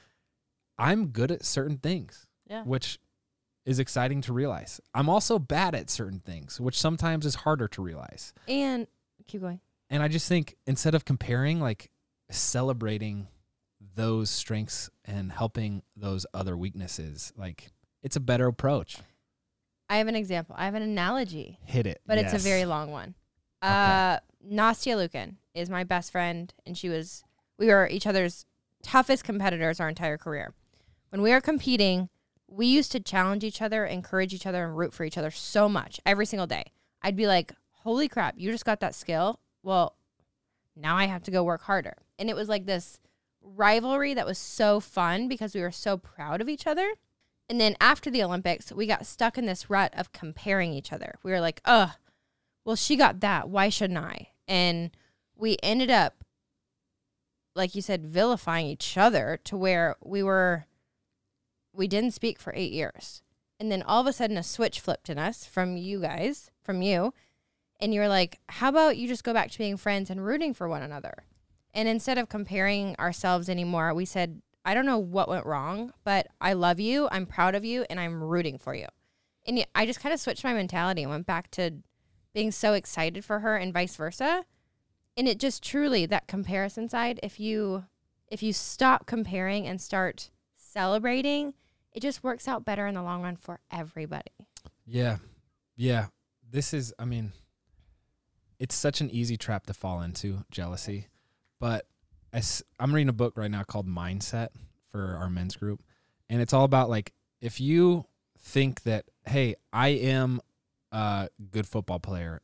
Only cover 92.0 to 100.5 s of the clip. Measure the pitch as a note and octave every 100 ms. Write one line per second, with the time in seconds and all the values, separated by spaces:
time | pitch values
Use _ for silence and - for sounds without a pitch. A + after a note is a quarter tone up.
92 | C#4+ - B3+ B3 - B3+ A3+ G3+ G3+ G3
93 | F3 F3 F3+ F3 - F3 _ E3+ D#3+ E3
94 | D#3 D3+ - - - - - - - A#2+
95 | A#2+ A2 - - _ _ _ - B2+ A#2+
96 | G#2 _ _ _ A#2 C3 C#3 D3+ A#2+ -
97 | A#2+ A#2 G#2+ - _ _ _ _ _ _
98 | _ _ _ _ _ - B2+ - D3 -
99 | D3 A#2+ A#2+ A#2 - G#2 - G2 F#2+ F2
100 | E2+ F2 G2+ F#2+ -